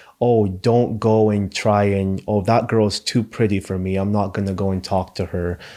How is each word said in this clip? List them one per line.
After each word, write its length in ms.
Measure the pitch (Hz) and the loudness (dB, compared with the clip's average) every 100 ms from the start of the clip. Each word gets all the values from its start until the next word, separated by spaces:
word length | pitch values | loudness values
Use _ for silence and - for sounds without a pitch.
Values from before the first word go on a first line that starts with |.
| - - | -16 -2
"Oh, 260 | 123 117 101 | 2 2 2
don't 500 | 92 120 117 120 110 | 0 2 2 2 0
go 320 | 113 110 107 | 2 4 4
and 220 | 104 95 | 2 -2
try 300 | - 113 104 | -2 0 2
and, 380 | 101 98 95 95 - | 2 2 0 -4 -2
oh, 140 | 104 | -2
that 260 | 95 117 117 | 2 2 2
girl's 320 | 113 104 - | 2 2 -2
too 200 | - 123 | -2 -2
pretty 380 | 107 - 110 101 | -2 -2 0 0
for 180 | - 95 | -4 -6
me. 200 | 92 95 | -2 -2
I'm 160 | 98 | 0
not 200 | 104 98 | 0 -2
gonna 200 | 92 98 | -2 -4
go 180 | 92 98 | -2 -2
and 100 | 95 | -4
talk 320 | - 95 90 - | -2 -4 -4 -6
to 100 | 90 | -6
her." 340 | 90 87 85 - | -4 -4 -6 -12